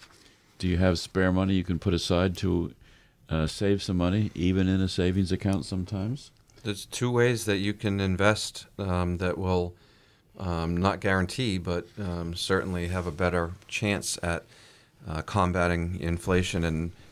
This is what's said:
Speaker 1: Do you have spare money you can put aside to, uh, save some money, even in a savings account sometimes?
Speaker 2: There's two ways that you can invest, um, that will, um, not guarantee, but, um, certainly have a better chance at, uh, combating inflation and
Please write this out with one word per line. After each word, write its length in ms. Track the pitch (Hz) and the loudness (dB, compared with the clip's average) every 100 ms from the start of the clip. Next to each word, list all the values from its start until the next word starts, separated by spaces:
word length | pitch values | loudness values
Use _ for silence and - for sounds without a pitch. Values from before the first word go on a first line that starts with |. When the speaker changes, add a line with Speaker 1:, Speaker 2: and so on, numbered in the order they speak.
| - - - _ _ - | -20 -20 -20 _ _ -4
Speaker 1:
Do 80 | 92 | 0
you 120 | 87 | 2
have 200 | 92 85 | 4 2
spare 320 | - 95 92 | -2 0 2
money 220 | 92 95 | 2 2
you 100 | 95 | 2
can 140 | 90 85 | 0 -2
put 160 | - | 0
aside 420 | 85 - 87 95 90 | 0 2 2 2 0
to, 360 | 95 85 85 - - - _ _ - | 0 0 -2 -8 -20 -20 _ _ -4
uh, 160 | 80 78 | 0 0
save 360 | - 101 101 | 0 0 0
some 140 | - 92 | 0 0
money, 340 | 87 101 107 | 2 2 0
even 340 | - 87 92 92 | 0 2 4 4
in 120 | 95 | 2
a 80 | 95 | 2
savings 420 | - 90 92 92 | 2 2 2 2
account 320 | 92 101 98 | 0 0 0
sometimes? 640 | - 92 92 101 101 135 - - _ - | -2 -6 -4 -4 -4 -6 -10 -20 _ -12
Speaker 2:
There's 220 | 107 101 - | -8 -8 -10
two 240 | - 123 | -4 0
ways 340 | 120 120 117 | 4 4 2
that 140 | 107 101 | 0 0
you 160 | 101 | 0
can 260 | 104 107 98 | -2 -2 0
invest, 640 | 98 90 101 107 - - - - | 0 2 2 2 -2 -10 -14 -8
um, 400 | 98 90 87 87 | -2 0 0 0
that 180 | 90 82 | -2 -2
will, 380 | 92 92 90 - _ _ _ _ _ - | 0 0 0 -6 _ _ _ _ _ -10
um, 380 | 92 85 82 85 | -6 -2 -2 2
not 240 | 95 92 | 0 0
guarantee, 580 | 101 95 90 - 127 92 | 2 2 2 -2 -2 -2
but, 280 | 85 87 - - | -2 -4 -6 -10
um, 360 | 98 85 85 | -6 -4 -6
certainly 540 | 87 - 95 95 90 87 | -6 0 0 0 -4 -2
have 180 | 92 87 | -4 -4
a 40 | |
better 400 | 78 90 87 85 90 - | -2 0 0 -2 -6 -10
chance 500 | - 104 98 - - | -4 -2 -2 -4 -4
at, 220 | 87 85 - - - - _ _ - | -4 -4 -6 -20 -20 -20 _ _ -8
uh, 160 | 78 | -6
combating 760 | - 107 90 90 87 85 85 90 | -2 0 2 2 2 2 -2 -4
inflation 600 | 85 85 - 90 90 92 | -2 -2 2 2 2 0
and 280 | 82 80 85 - - | 0 0 -4 -8 -16